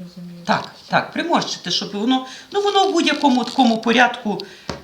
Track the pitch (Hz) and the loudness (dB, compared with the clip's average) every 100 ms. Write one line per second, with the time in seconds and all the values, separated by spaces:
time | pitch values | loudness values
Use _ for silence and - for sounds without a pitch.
0 | 175 180 175 175 175 - - - - 175 | -16 -14 -16 -10 -4 -4 -6 -18 -2 -2
1 | - - 330 240 - - 180 - 180 202 | -2 -6 -2 -2 -2 -8 -6 -6 -4 -4
2 | 233 262 - - - 403 403 392 370 320 | 0 0 -2 -14 -6 -2 2 2 4 2
3 | 302 294 262 247 226 - 233 220 233 233 | 2 2 2 2 2 4 4 4 2 4
4 | 240 - 208 196 - - - - | 4 2 -4 -6 -8 -14 -12 -8